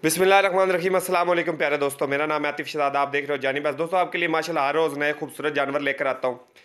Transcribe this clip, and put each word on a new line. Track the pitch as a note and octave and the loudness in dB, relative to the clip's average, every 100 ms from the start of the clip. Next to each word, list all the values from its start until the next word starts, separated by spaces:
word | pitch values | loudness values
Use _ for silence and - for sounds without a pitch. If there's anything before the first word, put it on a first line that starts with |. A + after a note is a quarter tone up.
बिस्मिल्लाहिर्रहमानिर्रहीम, | D#3 D#3+ F#3+ G3 G3 F#3 F#3+ F3+ F3+ F#3 | 0 2 6 6 6 2 2 2 2 0
अस्सलाम | F#3 F#3 F3 | 2 0 2
वालेकुम | F3 E3 D#3 | 2 0 0
प्यारे | D3+ D3 | 0 2
दोस्तों, | C#3+ C#3 C#3+ | 0 -2 -2
मेरा | C#3 D3+ | -2 0
नाम | D3+ D3 | 0 -2
है | |
आतिफ | D3 D3+ | -4 -8
शहजाद, | D#3 C#3+ C#3 | -2 -2 0
आप | C#3 | 0
देख | C#3+ | -2
रहे | C#3 C#3+ | -2 -2
हो | |
जानी | C3+ C3+ | -2 -2
बस। | D3 C#3 | -2 -4
दोस्तों, | E3 F#3 | -2 0
आपके | F3 F3+ | 0 0
लिए | E3+ | 0
माशाल्लाह | D#3+ D#3 E3 C#3 | 0 -2 -2 0
हर | D3 | 2
रोज़ | D#3+ C#3+ | 0 0
नए | D3 D3 | -2 -2
खूबसूरत | D3 - D3 | -8 -6 -4
जानवर | C#3+ C3+ C#3+ | 0 0 0
लेकर | C#3+ C3+ C#3 | -2 -2 -2
आता | B2+ C3 | -2 -2
हूँ। | A#2+ - - | -4 -12 -20